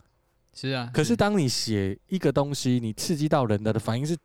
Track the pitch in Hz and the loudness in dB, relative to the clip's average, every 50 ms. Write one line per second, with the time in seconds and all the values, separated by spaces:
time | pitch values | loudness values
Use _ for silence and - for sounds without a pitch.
0 | _ _ _ _ _ _ _ _ _ _ _ - - 131 135 127 120 120 123 - | _ _ _ _ _ _ _ _ _ _ _ -10 -6 -6 -4 -4 -6 -2 0 0
1 | 151 - 240 220 208 202 208 196 147 123 - - - 117 107 101 98 95 101 - | 2 2 2 2 2 2 4 2 2 2 0 -2 -2 0 0 0 0 -2 -4 -6
2 | _ _ 190 180 - 147 127 143 139 143 143 - - 127 123 123 117 110 107 - | _ _ -4 0 0 2 2 2 0 0 -2 -2 0 0 0 0 0 -4 -6 -4
3 | - - 175 143 151 151 160 147 127 107 107 101 107 110 107 113 - - 113 123 | -4 -2 -2 0 0 2 2 2 2 2 0 0 0 0 -2 0 -2 -2 -2 -2
4 | 143 151 170 156 | -2 -4 -4 -6